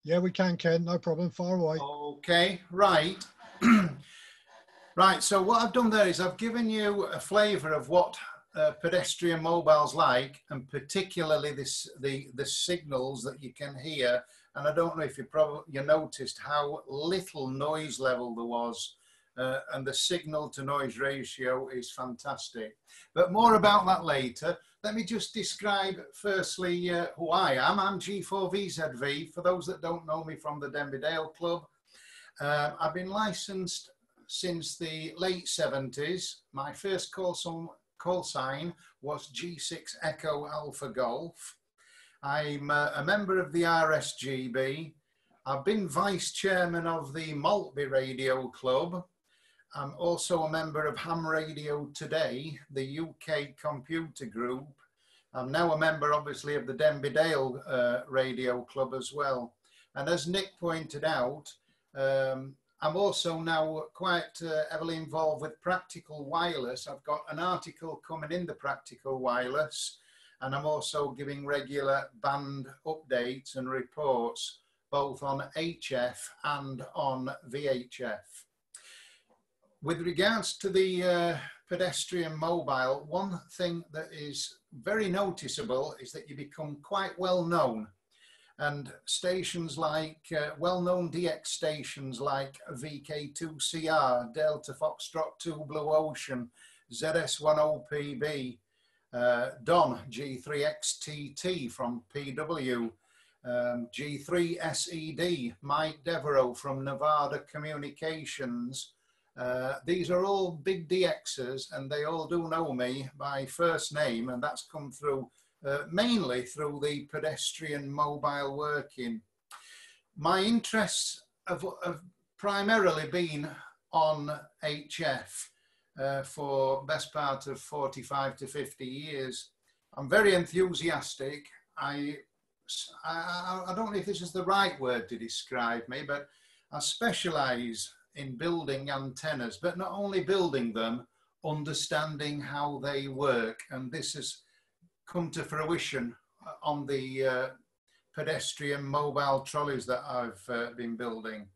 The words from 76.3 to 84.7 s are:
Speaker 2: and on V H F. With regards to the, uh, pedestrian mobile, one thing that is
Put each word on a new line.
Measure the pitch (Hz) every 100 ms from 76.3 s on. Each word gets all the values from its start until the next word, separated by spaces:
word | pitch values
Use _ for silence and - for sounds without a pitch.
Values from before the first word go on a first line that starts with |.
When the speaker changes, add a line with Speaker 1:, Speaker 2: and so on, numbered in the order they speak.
| -
Speaker 2:
and | 151 143 139 127 123
on | 170 139 131 131 - -
V | 135 147
H | 127 123 -
F. | 123 104 - - - _ _ - - - - - _ _ _ _ _ _
With | 139 170
regards | 170 160 202 226 - -
to | 190
the, | 185 190 180
uh, | 180 175 170 156 - - _
pedestrian | 180 180 - - 180 160 156
mobile, | 165 170 143 131 127 143 151
one | 180 196 175 -
thing | - 180 170 165
that | 151 156
is | 151 147 139 - - _